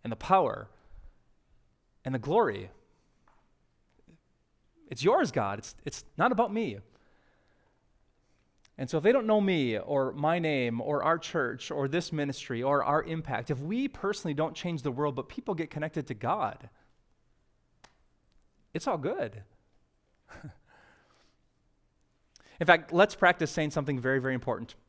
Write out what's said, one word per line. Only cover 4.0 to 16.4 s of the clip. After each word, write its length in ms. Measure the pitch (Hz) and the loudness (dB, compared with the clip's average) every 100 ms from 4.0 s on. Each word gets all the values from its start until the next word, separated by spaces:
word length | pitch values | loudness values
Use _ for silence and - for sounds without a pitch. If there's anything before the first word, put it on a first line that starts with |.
| _ 165 _ _ _ _ _ _ - | _ -20 _ _ _ _ _ _ -16
It's 140 | 123 | 0
yours, 280 | 151 302 240 | 4 4 4
God. 280 | - 101 104 | 0 -2 -4
It's, 160 | - - - | -10 -12 -10
it's 180 | - - - | -10 -14 0
not 140 | 214 | 2
about 200 | 214 233 | 4 0
me. 280 | 214 214 98 - _ _ _ _ _ _ _ _ _ _ _ _ _ _ _ _ _ _ - | 0 -4 -6 -14 _ _ _ _ _ _ _ _ _ _ _ _ _ _ _ _ _ _ -10
And 120 | 131 | -4
so 80 | 160 | 2
if 60 | |
they 80 | 175 | 4
don't 160 | 262 220 | 4 4
know 140 | 214 | 4
me 360 | 196 170 127 107 | 6 4 2 0
or 360 | - 139 131 | 0 0 0
my 260 | 143 151 175 | 0 0 2
name 420 | 160 143 120 117 | 2 2 0 -2
or 220 | 120 147 | -2 0
our 160 | 151 165 | 2 0
church 500 | - 170 127 123 - | 0 -2 -2 -4 -8
or 180 | 143 139 | -4 0
this 240 | 165 170 | -2 -2
ministry 520 | 156 143 135 - 120 | -4 -4 -4 -6 -2
or 200 | 131 143 | 2 2
our 200 | - 151 | 2 0
impact, 480 | - 160 156 117 120 | 0 -6 -4 -6 -4
if 80 | 131 | -4
we 280 | 147 226 269 | -2 -2 -4
personally 460 | - 196 202 170 | -4 -4 -2 -4
don't 220 | 143 156 165 | -2 -2 -2
change 260 | 180 160 | -6 -4
the 100 | 139 | -4
world, 240 | 123 147 131 | -2 -2 -2
but 140 | - | -8
people 240 | - 240 | -10 -6
get 160 | 170 160 | -4 -4
connected 380 | 151 156 160 135 | -6 -6 -6 -6
to 60 | |
God, 560 | 110 117 202 | -6 -2 -2